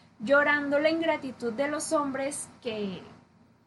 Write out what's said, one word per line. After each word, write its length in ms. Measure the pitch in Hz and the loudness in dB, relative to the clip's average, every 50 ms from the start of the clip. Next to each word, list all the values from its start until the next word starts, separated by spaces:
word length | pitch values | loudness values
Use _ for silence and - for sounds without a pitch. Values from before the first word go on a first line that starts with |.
| _ _ _ - | _ _ _ -6
llorando 580 | 220 214 277 285 285 294 294 294 285 285 285 285 | 0 4 4 6 6 4 2 2 2 2 2 2
la 100 | 302 311 | 4 2
ingratitud 640 | 320 330 330 320 302 294 294 262 233 - 240 233 | 2 2 2 0 0 0 -2 -8 -8 -6 -4 -4
de 160 | 214 226 277 294 | -2 -2 -2 -2
los 240 | 302 311 302 - | -2 -4 -2 0
hombres 560 | 320 302 277 269 262 262 269 285 285 - - - - - | 0 0 0 0 -2 -4 -4 -4 -6 -8 -10 -14 -14 -10
que, 400 | - 240 220 214 208 196 185 151 - - - - _ _ _ _ _ _ _ _ _ | -8 -6 -6 -4 -4 -6 -6 -8 -12 -16 -20 -20 _ _ _ _ _ _ _ _ _